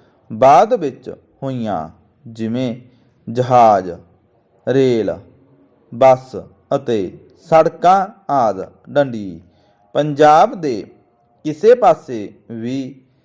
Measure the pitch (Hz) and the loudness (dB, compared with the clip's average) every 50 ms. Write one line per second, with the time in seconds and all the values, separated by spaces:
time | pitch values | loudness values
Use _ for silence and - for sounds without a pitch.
0 | _ _ _ _ _ - 117 110 127 135 147 170 214 214 254 208 160 135 117 - | _ _ _ _ _ -16 -2 2 4 6 6 6 4 2 0 -4 -4 -6 -10 -10
1 | - 90 87 - _ _ _ _ 139 135 131 123 113 107 95 80 78 85 - _ | -16 -18 -18 -18 _ _ _ _ -10 -8 -8 -8 -6 -6 -6 -8 -8 -10 -16 _
2 | _ _ _ _ - 117 113 110 110 110 117 127 131 120 113 - - _ _ _ | _ _ _ _ -20 -18 -12 -10 -8 -6 -6 -6 -6 -6 -8 -10 -16 _ _ _
3 | _ _ _ _ _ - 117 123 123 123 127 123 117 110 104 95 92 90 85 85 | _ _ _ _ _ -8 -4 -4 0 2 4 6 6 6 4 2 0 -4 -10 -14
4 | - _ _ _ _ _ _ _ _ _ _ _ _ - 123 135 135 127 120 113 | -18 _ _ _ _ _ _ _ _ _ _ _ _ -2 0 0 0 0 0 -2
5 | 101 87 80 98 - _ _ _ _ _ _ _ _ _ _ _ _ _ 123 117 | -2 -4 -6 -8 -12 _ _ _ _ _ _ _ _ _ _ _ _ _ -2 2
6 | 131 131 131 127 - - - 92 82 - _ _ _ - 139 135 - - 117 107 | 4 4 4 2 -2 -8 -16 -16 -16 -18 _ _ _ -6 -6 -6 -4 -4 -4 -4
7 | 92 82 - - - _ _ _ _ - 160 160 160 165 - - 160 175 190 196 | -4 -6 -10 -16 -20 _ _ _ _ 0 2 2 2 2 0 0 2 2 2 2
8 | 190 202 - _ _ - 143 139 120 107 98 92 90 - _ _ _ - 127 143 | 0 -4 -10 _ _ -4 -2 0 0 -2 -2 -4 -10 -14 _ _ _ -6 -2 -2
9 | 143 131 117 110 101 92 85 82 87 87 _ _ _ _ _ _ _ _ - 139 | -2 -2 -4 -10 -12 -12 -14 -16 -20 _ _ _ _ _ _ _ _ _ -6 -4
10 | 147 151 143 135 151 151 151 160 190 233 277 190 160 139 117 98 - - _ _ | -4 -2 0 4 4 6 6 6 4 2 -2 -6 -8 -8 -6 -8 -10 -14 _ _
11 | _ _ _ _ _ _ _ _ - 151 147 - - 220 247 240 226 185 160 - | _ _ _ _ _ _ _ _ -10 -10 -6 0 2 2 2 4 4 2 0 0
12 | - - 123 110 101 - - _ _ - 117 113 113 120 131 135 131 131 139 - | -4 -12 -12 -12 -12 -14 -16 _ _ -18 -14 -12 -10 -8 -8 -8 -10 -12 -14 -20
13 | _ _ _ _ | _ _ _ _